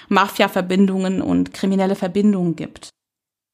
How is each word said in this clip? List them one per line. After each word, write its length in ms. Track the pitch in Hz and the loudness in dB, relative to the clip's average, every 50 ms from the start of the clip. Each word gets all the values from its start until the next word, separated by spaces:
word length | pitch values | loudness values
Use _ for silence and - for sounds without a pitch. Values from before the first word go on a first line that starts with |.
| - - | -8 0
Mafia-Verbindungen 1120 | 202 196 190 196 - - 214 196 196 196 180 180 185 190 202 190 190 190 190 185 190 185 | 2 2 2 2 2 0 0 0 0 -2 -2 0 2 2 2 2 2 0 -2 -2 -2 -2
und 320 | - - 175 175 - - - | -2 -2 0 0 -2 -2 -4
kriminelle 440 | - - 190 196 196 190 185 196 | -4 -4 -2 0 0 0 0 0
Verbindungen 580 | 196 - 185 180 202 202 208 202 190 180 170 160 | -2 -4 -4 -2 2 2 2 2 2 0 -2 -2
gibt. 360 | 156 156 - - - - - - _ _ _ _ _ _ _ _ _ _ _ | -4 -8 -12 -14 -18 -20 -20 -20 _ _ _ _ _ _ _ _ _ _ _